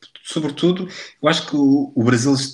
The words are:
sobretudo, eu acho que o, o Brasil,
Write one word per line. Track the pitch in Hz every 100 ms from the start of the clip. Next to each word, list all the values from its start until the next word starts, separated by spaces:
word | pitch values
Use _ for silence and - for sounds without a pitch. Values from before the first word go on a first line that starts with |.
| - -
sobretudo, | - 170 151 143 175 180 185 - - -
eu | 151
acho | 170 -
que |
o, | 151 139 139 139
o | -
Brasil, | 117 120 135 135 -